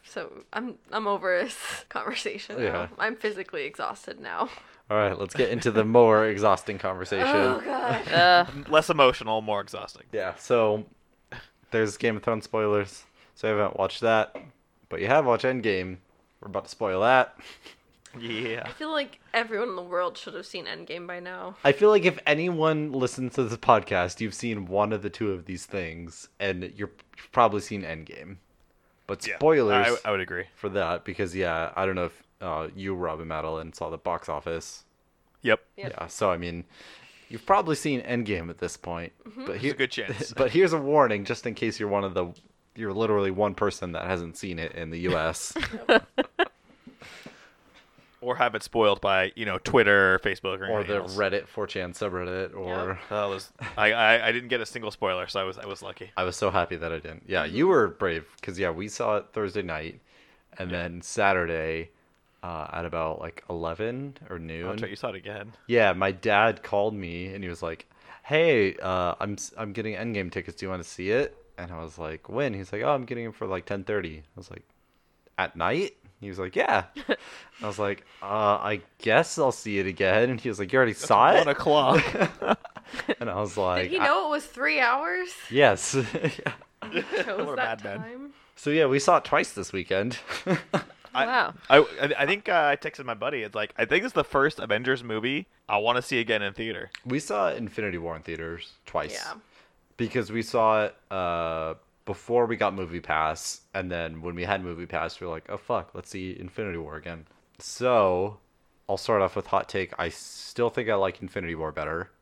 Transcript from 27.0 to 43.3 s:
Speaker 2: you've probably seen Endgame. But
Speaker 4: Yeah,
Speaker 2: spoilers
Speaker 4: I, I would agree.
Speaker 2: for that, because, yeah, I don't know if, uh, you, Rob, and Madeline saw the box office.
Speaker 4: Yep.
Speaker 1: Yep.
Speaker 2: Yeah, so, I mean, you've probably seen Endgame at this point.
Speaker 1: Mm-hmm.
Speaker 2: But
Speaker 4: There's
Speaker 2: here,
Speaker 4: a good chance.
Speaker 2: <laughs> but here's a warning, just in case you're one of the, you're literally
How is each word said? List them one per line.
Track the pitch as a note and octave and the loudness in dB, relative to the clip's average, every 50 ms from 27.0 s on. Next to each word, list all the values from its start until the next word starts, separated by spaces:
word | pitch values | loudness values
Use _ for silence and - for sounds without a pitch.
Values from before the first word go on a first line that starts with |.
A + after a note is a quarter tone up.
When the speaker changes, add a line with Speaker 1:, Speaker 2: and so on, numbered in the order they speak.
| _ _ - | _ _ -20
Speaker 2:
you've | - - - | -20 -20 -2
probably | - C3 A#2 A2 G2+ G#2 | 4 4 4 4 4 0
seen | F#2+ - G#2+ G2+ | -4 -6 -8 -8
Endgame. | F2+ D#2 D#2+ D#2+ D#2 - - - D2 F2 G2 F2+ _ _ _ _ _ _ _ _ _ _ _ _ _ - | -8 -8 -10 -10 -12 -16 -16 -16 -16 -18 -18 -20 _ _ _ _ _ _ _ _ _ _ _ _ _ -8
But | G2 - - | -8 -6 -6
Speaker 4:
Yeah, | A2 F#2 | -8 -4
Speaker 2:
spoilers | D#2+ C#3+ D#3 D#3+ C#3+ A#2+ G#2 G2+ A#2+ A#2+ A#2+ A#2+ A#2 - | 2 4 6 6 6 6 4 4 4 4 4 2 0 -2
Speaker 4:
I, | A2 | -2
I | |
would | G#2 F#2+ | -2 -2
agree. | F#2 F2 F2 F2+ F2 - _ | -2 -4 -6 -8 -8 -10 _
Speaker 2:
for | _ - G2+ | _ -8 -4
that, | F#2 G2+ F2+ E2 F2 E2+ - | -2 0 0 0 -2 -4 -6
because, | - F2+ - G2+ F2 E2+ | -10 -4 -4 -4 -4 -2
yeah, | F#2+ F#2 E2+ E2 D#2+ E2 - - | -2 -2 0 0 -2 -2 -4 -2
I | F2 F#2+ | -2 0
don't | F#2+ F#2+ | 0 0
know | F#2 F2 | -2 -2
if, | E2 - - _ _ _ _ | -4 -6 -12 _ _ _ _
uh, | G2+ F2+ D#2 D#2 D#2+ D#2+ - | -8 -6 -4 -4 -6 -8 -10
you, | F#2+ F#2+ G2 F#2+ | -8 -6 -6 -4
Rob, | F2 F2+ E2 D#2 D#2 | -4 -4 -4 -4 -6
and | E2 D#2+ | -8 -6
Madeline | D#2+ D#2 D#2 D#2+ D#2+ D#2+ D#2+ E2 | -6 -4 -4 -4 -6 -6 -8 -10
saw | - - E2 D#2+ | -10 -8 -8 -8
the | E2 D#2 | -8 -6
box | _ F#2 E2+ E2 - - | _ -4 -4 -4 -4 -6
office. | D#2 D2 - E2+ E2 D#2+ - - - - _ _ _ _ _ _ _ _ _ _ _ _ | -8 -6 -4 -6 -6 -6 -8 -12 -18 -20 _ _ _ _ _ _ _ _ _ _ _ _
Speaker 4:
Yep. | - A#2+ A2 - _ _ _ | 2 2 2 2 _ _ _
Speaker 1:
Yep. | - - - - - | -12 -12 -10 -8 -8
Speaker 2:
Yeah, | E2+ | -10
so, | E2+ - - A2 G2 | -10 -4 0 2 2
I | F2 | 2
mean, | E2+ F2 F2 E2+ E2+ F2 _ _ - - - - - - - - - - _ | 0 -4 -6 -8 -8 -12 _ _ -20 -20 -20 -20 -20 -20 -20 -20 -20 -18 _
you've | A2+ A2 - | -14 -12 2
probably | - F#3+ G#3 G3 D#3+ D#3 | 4 4 4 4 0 -2
seen | - - D#3 C#3 B2 | 0 0 -2 -2 -2
Endgame | - - B2 A#2+ A2+ G#2 G2+ E2+ E2+ E2+ | -2 -2 -2 -2 -2 -2 -4 -4 -4 -8
at | E2 - | -8 -6
this | F2+ E2+ - | -8 -8 -8
point. | - - F2 E2+ E2+ E2+ - _ _ _ A3+ | -10 -10 -8 -8 -8 -8 -12 _ _ _ -20
Speaker 1:
Mm-hmm. | G#3 B3 | -16 -14
Speaker 2:
But | C4 - | -10 -10
Speaker 4:
There's | F2+ G2+ | -8 -4
Speaker 2:
here, | A#2 C#3+ | -4 -4
Speaker 4:
a | C#3+ | -2
good | C3 C3 B2 | -2 -4 -2
chance. | - - G#2+ F#2+ A#2 G2+ A2+ - | -2 -8 -6 -6 -8 -8 -8 -8
Speaker 2:
<laughs> | - | -2
but | - C3+ A#2+ | 0 0 2
here's | G#2+ E3+ F#3+ E3+ | 4 4 4 4
a | D#3+ D#3 | 4 0
warning, | C#3 C#3 D3+ D3+ C3+ A#2 G#2+ G2+ G2 | 0 4 6 6 6 6 4 -2 -2
just | - G2+ - - B2 | -4 -6 -6 -6 -8
in | G#2+ | -4
case | - A#2+ A2+ G2+ - | -2 -2 -2 -2 -2
you're | G#2+ G#2 | -2 0
one | G2+ G2+ G2 | 0 0 0
of | F#2+ F2 | 0 -2
the, | F#2 F2+ F2 E2+ - _ _ _ _ _ _ _ | -2 -4 -4 -8 -16 _ _ _ _ _ _ _
you're | G#2+ A2+ G2+ F#2+ | -8 -6 -4 0
literally | G#2+ A2+ G#2+ G#2+ G#2 G2 G2 | 0 2 4 4 4 2 2